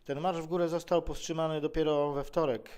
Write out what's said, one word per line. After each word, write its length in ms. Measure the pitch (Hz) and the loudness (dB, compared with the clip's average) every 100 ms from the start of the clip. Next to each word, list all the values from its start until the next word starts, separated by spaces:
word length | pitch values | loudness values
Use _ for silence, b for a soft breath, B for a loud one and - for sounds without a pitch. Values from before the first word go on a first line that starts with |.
ten 160 | - 143 | -6 -2
marsz 200 | 180 165 | -2 -2
w 60 | 160 | -2
górę 220 | 175 170 | 0 2
został 340 | 170 - 175 | 0 2 2
powstrzymany 580 | 165 151 - 160 160 156 | 2 -4 -4 -2 0 0
dopiero 520 | 151 160 151 147 147 | 0 0 2 2 2
we 120 | 143 | 0
wtorek, 460 | 139 175 151 113 - | -2 0 2 0 -6